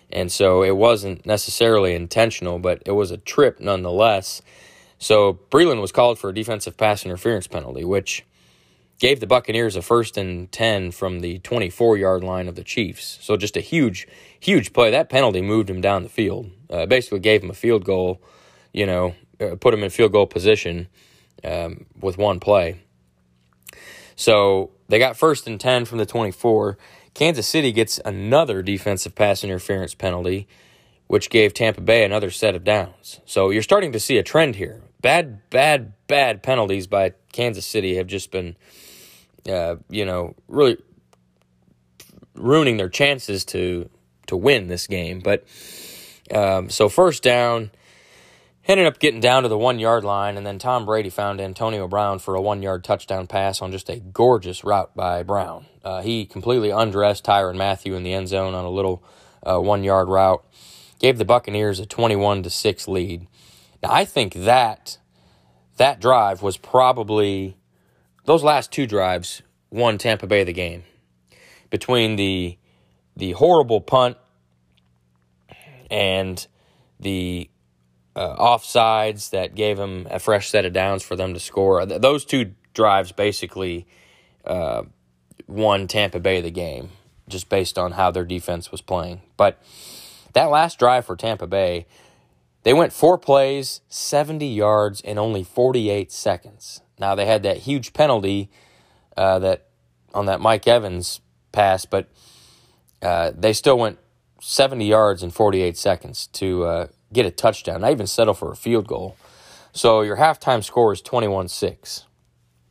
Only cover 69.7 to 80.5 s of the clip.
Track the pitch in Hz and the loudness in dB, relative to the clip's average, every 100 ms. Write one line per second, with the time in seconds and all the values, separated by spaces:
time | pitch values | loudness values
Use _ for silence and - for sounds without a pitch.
69.7 | 110 120 107 117 107 98 104 90 87 87 | -2 0 0 -2 -2 0 0 2 -4 -8
70.7 | 87 87 _ _ _ _ _ _ _ _ | -10 -18 _ _ _ _ _ _ _ _
71.7 | 104 - 123 110 107 98 95 90 87 _ | -8 0 0 2 0 -2 -2 -6 -10 _
72.7 | _ _ _ _ - 92 87 160 170 127 | _ _ _ _ -10 -10 2 4 6 4
73.7 | 107 - 131 123 120 _ _ _ _ _ | 0 2 2 2 -2 _ _ _ _ _
74.7 | _ _ _ _ _ _ _ _ - - | _ _ _ _ _ _ _ _ -20 -20
75.7 | 135 - 107 101 95 95 90 - _ _ | -20 -8 -2 0 0 -4 -8 -14 _ _
76.7 | _ _ _ 98 95 90 87 87 _ _ | _ _ _ -6 -6 -6 -8 -12 _ _
77.7 | _ _ _ _ - 90 - 117 117 - | _ _ _ _ -8 -8 0 2 2 2
78.7 | 127 113 110 110 104 - 95 90 - 107 | 2 4 2 0 -4 -8 -6 -6 -2 -2
79.7 | 101 98 92 87 92 - 104 101 | -2 -6 -8 -8 -6 0 0 2